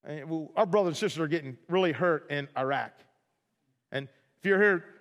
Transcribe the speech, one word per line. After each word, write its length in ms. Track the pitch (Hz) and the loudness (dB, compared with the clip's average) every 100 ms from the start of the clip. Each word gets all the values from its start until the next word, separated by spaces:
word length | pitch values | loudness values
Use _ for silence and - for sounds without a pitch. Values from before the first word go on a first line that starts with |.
| - | -12
And, 240 | 151 147 | -12 -8
well, 220 | 160 151 | -8 -4
our 120 | - 208 | 0 2
brothers 240 | 208 180 | 4 2
and 60 | 151 | -2
sisters 240 | 202 151 | -4 -2
are 60 | 156 | -2
getting 320 | 165 139 123 - | -2 -4 -14 -2
really 220 | 180 185 | 0 2
hurt 400 | 127 180 151 - | 2 0 0 -2
in 160 | 147 139 127 | -8 -6 -4
Iraq. 360 | 135 135 117 _ _ _ _ _ _ _ _ _ _ | -2 -2 -6 _ _ _ _ _ _ _ _ _ _
And 160 | 135 135 _ _ _ | -10 -10 _ _ _
if 60 | |
you're 160 | 196 190 | 0 4
here 240 | 208 180 - - | 4 4 -4 -20